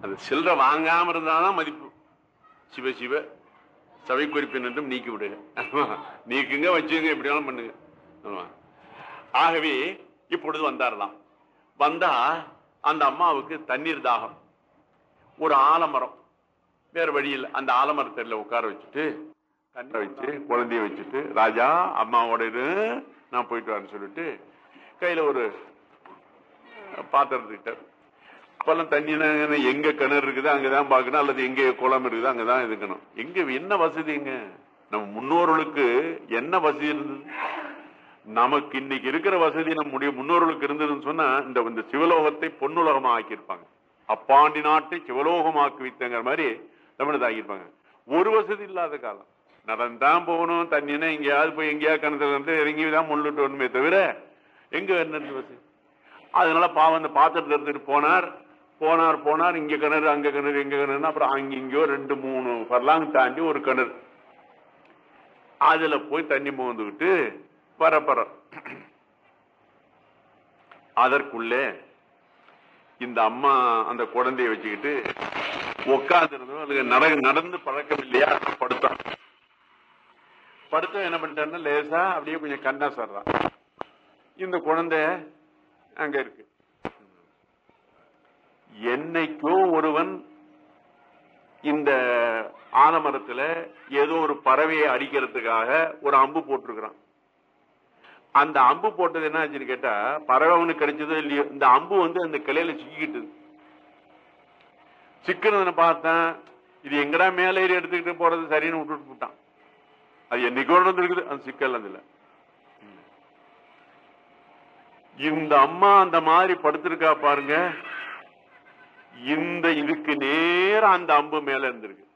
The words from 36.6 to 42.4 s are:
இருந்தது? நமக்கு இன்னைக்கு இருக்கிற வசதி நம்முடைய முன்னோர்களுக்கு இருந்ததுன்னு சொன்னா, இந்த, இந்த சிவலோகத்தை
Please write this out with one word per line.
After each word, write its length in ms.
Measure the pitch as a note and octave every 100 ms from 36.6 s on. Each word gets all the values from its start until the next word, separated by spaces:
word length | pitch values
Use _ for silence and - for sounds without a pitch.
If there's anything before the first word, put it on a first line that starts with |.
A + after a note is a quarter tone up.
| D3+ C#3+ D3+
இருந்தது? 460 | D3+ C#3+ C#3 - - - - - - - - - _ G#2+
நமக்கு 520 | A2 B2 C#3+ D3 C3+
இன்னைக்கு 300 | C3+ C3+ C3
இருக்கிற 300 | D#3 F#3+ F#3
வசதி 360 | D#3+ D#3 D#3+
நம்முடைய 400 | D#3+ D3 C3 C#3+
முன்னோர்களுக்கு 540 | B2+ C#3 F3 E3 D3+ C#3
இருந்ததுன்னு 360 | D3 D3+ C#3
சொன்னா, 320 | C3 E3 D3 C3+
இந்த, 260 | D3 B2
இந்த 200 | A#2 A2+
சிவலோகத்தை 680 | G#2+ C#3 E3+ E3 D3+ D3